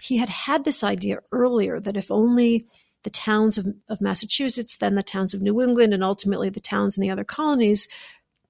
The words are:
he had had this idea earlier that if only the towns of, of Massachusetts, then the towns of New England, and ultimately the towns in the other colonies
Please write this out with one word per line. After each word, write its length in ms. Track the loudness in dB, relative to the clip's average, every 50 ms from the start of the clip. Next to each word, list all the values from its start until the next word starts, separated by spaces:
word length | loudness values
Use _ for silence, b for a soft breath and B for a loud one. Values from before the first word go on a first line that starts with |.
he 180 | -6 -2 0 0
had 100 | 0 -2
had 360 | -4 -8 -4 -2 -2 0 0
this 200 | 0 -2 -2 -2
idea 340 | -2 -2 -2 -2 -4 -4 -6 -6 -6 -2
earlier 480 | 0 2 2 2 2 0 0 -2 -4
that 160 | -4 -6 -6
if 160 | -6 -4 -2 0
only 560 | 2 4 4 4 4 4 4 2 2 -2 b b b b b b b -12
the 80 | -8
towns 480 | -8 -6 -2 0 2 2 2 2 2 0
of, 80 | -2 -4 -6 -8 _ -12
of 120 | -8 -4
Massachusetts, 760 | -2 -2 -2 -2 -2 -2 -2 -2 -2 -2 -2 -4 -4 -6 -6
then 180 | -2 -2 0 0
the 80 | 0 -2
towns 320 | -2 -4 -4 -2 -2 -2
of 80 | -2 0
New 180 | 0 2 2
England, 320 | 2 2 4 4 4 4 4
and 100 | 2 0
ultimately 460 | 0 0 0 0 -2 0 0 -2 -4
the 120 | -4 -6
towns 360 | -8 -4 -2 0 0 0 0
in 60 | 0 -2
the 80 | -2
other 140 | -2 -4 -6
colonies 640 | -8 -6 -2 0 2 2 4 4 4 4 2 0 -2 B B B B B B B B _ _ _ _